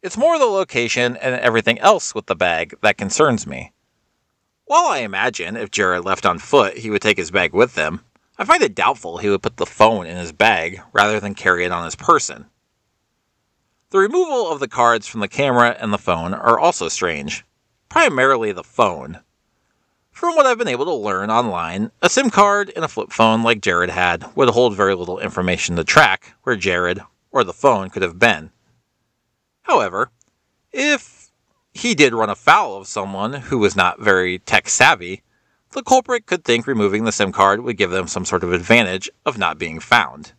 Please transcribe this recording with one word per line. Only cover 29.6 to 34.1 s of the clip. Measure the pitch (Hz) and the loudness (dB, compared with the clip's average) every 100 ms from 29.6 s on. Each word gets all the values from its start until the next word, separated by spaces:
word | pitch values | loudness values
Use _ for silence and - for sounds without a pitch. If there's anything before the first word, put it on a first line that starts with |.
However, | - 233 104 90 123 _ _ _ _ _ _ | -2 0 0 -4 -6 _ _ _ _ _ _
if | 269 285 285 - _ _ _ _ _ _ | -4 -2 -2 -4 _ _ _ _ _ _
he | - 240 | -8 -4
did | 190 143 117 | 2 2 2
run | 110 | -2
afoul | 101 - 175 175 98 | -2 2 2 2 -8
of | 98 | -10
someone | - 98 98 107 | -8 -8 -6 -6
who | 139 123 135 | -8 -6 0
was | 104 95 | 0 2
not | 90 - | 0 0
very | 107 | 2